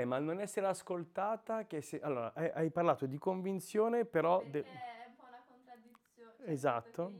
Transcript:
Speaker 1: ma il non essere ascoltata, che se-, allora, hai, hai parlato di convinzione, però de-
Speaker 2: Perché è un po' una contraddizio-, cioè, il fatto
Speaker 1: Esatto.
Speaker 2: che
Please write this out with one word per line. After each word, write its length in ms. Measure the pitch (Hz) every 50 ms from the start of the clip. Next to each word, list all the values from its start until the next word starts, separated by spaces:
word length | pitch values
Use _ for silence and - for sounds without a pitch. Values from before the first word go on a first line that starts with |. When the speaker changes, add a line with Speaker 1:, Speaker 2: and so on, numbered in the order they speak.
| 123
Speaker 1:
ma 120 | 123 127 135
il 60 | 147
non 140 | 160 170 190
essere 280 | 208 196 - 214 190 190
ascoltata, 960 | 180 - - - 180 175 160 165 - 185 196 214 226 220 - - 226 220 214
che 140 | - 165 151
se-, 200 | 135 - 160 143
allora, 320 | - 147 135 120 117 110 -
hai, 160 | 147 165 165 -
hai 160 | 160 165 160
parlato 360 | - 175 175 165 135 - 139
di 120 | 131 139 147
convinzione, 840 | - 190 185 185 180 196 196 180 - - - 214 220 233 233 240 226
però 360 | 233 - 160 156 165 180 185 170
de- 180 | 143 139 147
Speaker 2:
Perché 60 | 135 -
è 380 | - - - - 226 226 247 -
un 80 | -
po' 100 | - 254
una 160 | 247 240 247 254
contraddizio-, 720 | - 247 254 254 254 240 226 220 - - - _ _ _
cioè, 100 | - 233
il 100 | - -
fatto 140 | - 262 185
Speaker 1:
Esatto. 600 | 151 131 139 139 120 117 - - - - 170 196
Speaker 2:
che 60 | 202